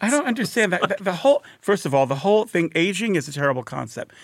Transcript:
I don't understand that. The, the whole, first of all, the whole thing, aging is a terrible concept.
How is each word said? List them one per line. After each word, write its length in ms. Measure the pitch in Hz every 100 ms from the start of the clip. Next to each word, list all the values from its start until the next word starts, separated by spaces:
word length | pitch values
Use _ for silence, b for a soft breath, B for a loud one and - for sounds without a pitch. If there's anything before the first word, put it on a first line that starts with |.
I 100 | 214
don't 160 | 294 262
understand 460 | 233 208 233 208
that. 260 | 180 196 196
The, 60 |
the 80 | 196
whole, 300 | 175 269 285 B B
first 260 | - 202 147
of 80 |
all, 120 | 135 131
the 100 | 139
whole 280 | 185 214
thing, 260 | 226 175 165 165
aging 400 | 185 185 226 175
is 100 | 139
a 60 |
terrible 300 | 143 143 127
concept. 480 | 117 135 120 117 - b